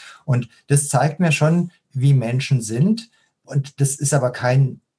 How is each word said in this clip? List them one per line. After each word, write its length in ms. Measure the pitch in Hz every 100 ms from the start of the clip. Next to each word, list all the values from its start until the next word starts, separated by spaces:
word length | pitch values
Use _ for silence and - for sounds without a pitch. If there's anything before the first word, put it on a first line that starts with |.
| - - -
Und 240 | 123 113 _ -
das 240 | 143 -
zeigt 300 | 131 143 147
mir 120 | 175
schon, 380 | 147 151 170 175 _ _
wie 220 | 131 135 139
Menschen 460 | 117 127 - 131
sind. 500 | 113 113 175 226 - _ _ _
Und 360 | - 143 135 -
das 160 | 139 -
ist 200 | 143 143
aber 160 | 127
kein 500 | - 127 131 135 - _